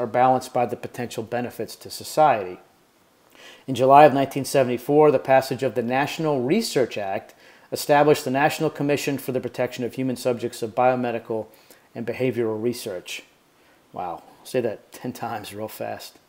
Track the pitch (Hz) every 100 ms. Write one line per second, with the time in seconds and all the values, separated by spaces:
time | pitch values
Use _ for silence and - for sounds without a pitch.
0 | 120 123 127 127 - 127 120 - - -
1 | 117 - 110 120 120 - 104 - 95 -
2 | 104 - 151 113 92 90 _ _ _ _
3 | _ _ _ _ - - - 120 131 139
4 | 151 135 135 143 127 143 123 120 - 147
5 | 151 135 - 131 131 123 131 120 117 127
6 | 143 - 156 139 123 214 220 147 113 107
7 | 98 107 - - - - - - - 147
8 | 151 143 127 131 151 - 151 - 143 143
9 | - 135 - 127 123 - 123 - 117 -
10 | 131 120 127 117 117 - 113 120 127 127
11 | 123 113 - 110 107 _ _ - _ 120
12 | 113 110 127 117 113 107 120 120 113 90
13 | - - - _ _ _ _ _ _ -
14 | 90 85 - - - 127 113 98 _ -
15 | 123 123 113 110 98 101 110 - 113 107
16 | - -